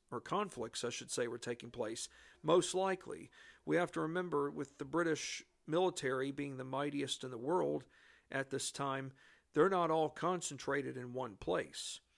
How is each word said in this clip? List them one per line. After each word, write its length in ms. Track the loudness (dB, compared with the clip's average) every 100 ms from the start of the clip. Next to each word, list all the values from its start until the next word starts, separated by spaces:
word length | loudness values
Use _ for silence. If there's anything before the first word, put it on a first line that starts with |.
| -10
or 120 | -8
conflicts, 640 | -2 -2 -2 -4 -6 -4
I 60 | -4
should 220 | -4 -4
say, 160 | 0 0
were 100 | -2
taking 320 | -4 -6 -6
place? 380 | -4 -4 -4 -8 -12 -20 -2
Most 320 | 6 6 6
likely. 560 | 2 2 0 -4 -12 -12 -18 -20 -8 2
We 100 | 2
have 160 | 2
to 100 | 0
remember, 480 | 0 0 0 2 0
with 280 | -2 -8 -8
the 60 | -2
British 580 | 2 2 2 -2 -8 -10 _ 0
military 640 | 2 2 2 0 0 0
being 260 | -2 -6 -6
the 60 |
mightiest 600 | -4 -2 -2 -2 -2 -4
in 60 | -6
the 80 | -4
world 460 | 0 2 2 0 -4 -20 -20 -20 -6
at 180 | -4 -2
this 220 | -2 -2
time, 400 | -2 -2 -2 -4 -12 -20 -20 _
they're 160 | 6 6
not 220 | 6 4
all 180 | 4 2
concentrated 880 | 0 0 0 -4 -6 -2 -2 -2 -6
in 160 | -6
one 220 | -6 -6 -6
place. 640 | -2 -2 -2 -6 -10 -10 _